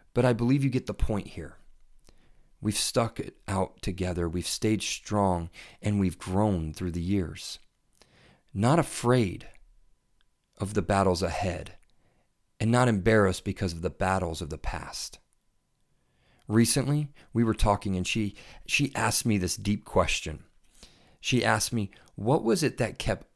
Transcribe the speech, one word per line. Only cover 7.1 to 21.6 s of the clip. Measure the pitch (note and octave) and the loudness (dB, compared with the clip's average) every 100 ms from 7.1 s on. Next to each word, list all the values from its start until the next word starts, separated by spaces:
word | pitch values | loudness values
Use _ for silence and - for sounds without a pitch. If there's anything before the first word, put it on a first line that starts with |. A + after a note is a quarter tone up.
| G2+ E2 - - - - _ _ _ _ _ _ _ _ | 0 -2 -8 -14 -14 -18 _ _ _ _ _ _ _ _
Not | G2 A#2 E3+ | 0 4 4
afraid | C#3+ - A#2+ B2+ G2+ - - - - _ _ _ _ _ _ _ _ - | 2 0 2 4 2 -4 -14 -20 -20 _ _ _ _ _ _ _ _ -8
of | G2 | -4
the | G#2 | -2
battles | F2+ G2 F#2+ F2 | 2 4 4 2
ahead, | F2+ - G2 D#2+ - - _ _ _ _ _ _ _ - | 0 -2 -4 -6 -10 -18 _ _ _ _ _ _ _ -2
and | A2 | 2
not | B2 B2 | 4 4
embarrassed | G#2+ F2+ A2 G2 F2+ | 4 4 6 4 2
because | - F#2 F#2+ | -4 -4 -4
of | E2 | -4
the | F2 | -6
battles | - F#2+ F#2+ F2 D#2+ | -2 -2 0 -2 -6
of | D#2 | -8
the | D#2+ | -8
past. | - D#2+ - - - - _ _ _ _ _ _ _ _ _ _ _ _ - | -6 -6 -8 -12 -12 -16 _ _ _ _ _ _ _ _ _ _ _ _ 0
Recently, | G#2+ A#2 C#3+ C3+ D3 D3 - - | 4 4 2 0 -2 -2 -10 -4
we | A#2 | 0
were | A2+ | 2
talking, | G#2+ G#2+ G2+ G#2 | 4 4 2 0
and | F#2 F2+ | -2 -2
she, | A2+ G#2 - - - - | -2 -2 -6 -18 -18 -4
she | - D3 - | 0 0 0
asked | A2+ - | 0 0
me | A#2 G#2 | 2 2
this | F2+ - | 0 -2
deep | G2+ G#2 | -2 -4
question. | - F#2+ E2+ - - D2+ - _ _ - - _ _ _ | 0 2 2 0 -6 -10 -14 _ _ -20 -20 _ _ _
She | - B2+ | -2 2
asked | A2+ A2 | 2 2